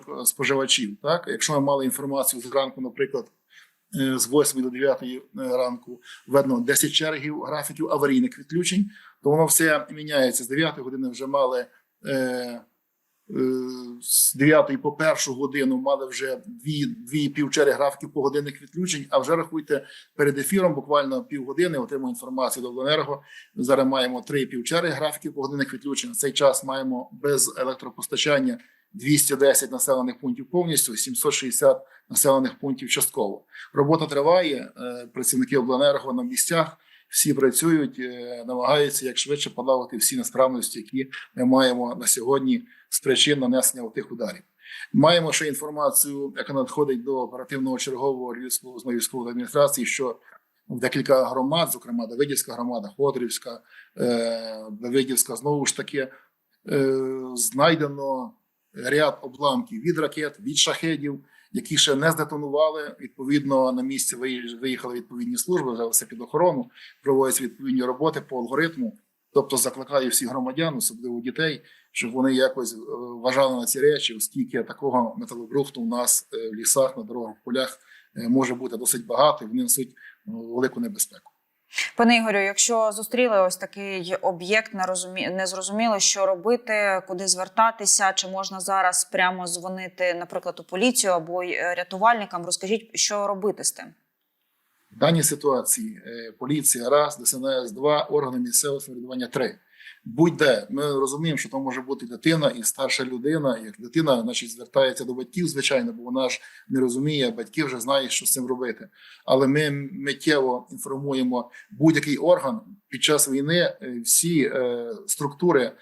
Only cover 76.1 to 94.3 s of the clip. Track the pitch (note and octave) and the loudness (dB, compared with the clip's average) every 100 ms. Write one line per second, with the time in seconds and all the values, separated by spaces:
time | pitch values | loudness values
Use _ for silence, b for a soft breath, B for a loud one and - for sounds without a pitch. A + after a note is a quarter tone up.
76.1 | - - A2 A2+ G#2+ A2 C#3 C3 B2+ G#2+ | 0 -2 -8 -8 -4 0 4 2 0 -10
77.1 | A#2+ A2+ - - B2 C3 - b b b | -8 -10 -12 -4 -2 -2 -6 b b b
78.1 | - A#2 C3 B2+ B2 B2+ A2+ A#2+ B2+ A2+ | -6 2 4 2 0 -6 -4 -2 -2 -2
79.1 | A#2+ D3 D3 B2 A#3+ B3 - B2+ B B | 4 4 4 -2 -2 0 0 -2 B B
80.1 | B - A2+ A#2 A#2+ B2+ A#2+ A#2 G2+ - | B -14 -12 -8 -2 -2 -2 -6 -4 -6
81.1 | - _ _ _ _ _ B B - A#3 | -8 _ _ _ _ _ B B 2 6
82.1 | A#3 A3 G3+ G3 G3+ - A#3 A3 G#3 A3 | 6 4 2 0 2 2 2 2 0 -2
83.1 | A#3+ B3 G#3 F#3 F#3 F#3+ G3+ G3 F#3+ E3+ | 0 4 4 4 0 -8 -10 -8 -6 -4
84.1 | F#3+ - F3 F3 G#3+ A3 G#3 F#3 F#3 F3+ | -2 -2 -2 0 0 0 -2 -2 -2 -6
85.1 | F#3 F#3+ F#3 F#3 F#3 F#3 G#3 A#3 G3+ - | -6 -4 -4 -4 -4 -4 0 0 2 2
86.1 | G3+ F#3+ F#3 F#3 A#3+ A#3 G#3+ G#3 F#3+ F3+ | 2 2 2 2 0 0 0 2 0 -2
87.1 | F3+ F#3+ F3+ F#3 - A3+ A3+ G3+ - G3 | -4 -2 -2 -2 2 2 2 0 2 2
88.1 | F#3+ F#3 F#3+ F#3+ F#3+ F#3 F#3+ F3+ F3+ - | 0 -2 -6 -8 -6 -2 2 4 2 0
89.1 | F#3+ F3+ F#3 F3+ F3 F3+ F#3 F#3 - F3+ | 2 2 2 -4 -6 -6 -8 -10 -2 0
90.1 | E3+ F3 F#3 F3+ E3+ E3+ F#3 A#3+ B3 G3+ | 0 -4 -6 -6 -8 -8 0 2 4 2
91.1 | F3 D#3+ F3 F3+ E3+ F3 F3 F3+ F#3+ A3 | 2 0 -4 -2 -2 -2 -2 -4 2 4
92.1 | A#3 G3+ F3+ F3 F3 F#3+ A3 A3 - - | 4 0 -8 -6 -6 -2 -4 -2 -2 -2
93.1 | G#3 G3+ G3 G3+ F#3 - - - - _ | 0 -2 0 -2 -2 -4 -6 -10 -20 _
94.1 | _ _ | _ _